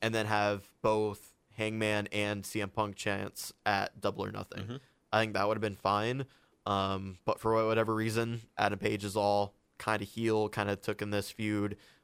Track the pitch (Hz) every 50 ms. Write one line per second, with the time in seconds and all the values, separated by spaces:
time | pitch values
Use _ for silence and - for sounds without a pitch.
0 | 110 113 110 110 107 107 107 104 104 104 104 98 - - _ - - 110 110 107
1 | 107 107 101 - - - _ _ _ _ - - 107 107 110 110 110 107 107 104
2 | 104 - - 104 104 104 104 101 95 - - 107 101 98 - 113 107 104 98 -
3 | - 107 98 98 101 - - - - - - _ - 104 101 98 98 - - -
4 | - 101 98 95 98 101 101 101 101 - - - 98 104 123 139 - _ _ _
5 | _ - - 110 113 107 104 95 101 104 110 107 107 104 98 - - 98 101 104
6 | 107 117 123 135 131 - - _ _ _ _ _ - 104 101 98 98 95 95 95
7 | 98 95 92 - - 110 - - - 110 113 110 110 110 113 113 110 110 110 110
8 | 110 113 107 117 117 117 117 117 113 _ - - 104 101 101 98 101 104 107 101
9 | 101 101 95 107 101 101 101 101 101 101 _ _ _ _ _ - - 107 107 104
10 | 101 - - 117 113 110 110 107 107 104 - 113 101 101 101 - - - 104 -
11 | 104 104 104 101 98 - - - 110 107 107 104 101 101 101 - - - - _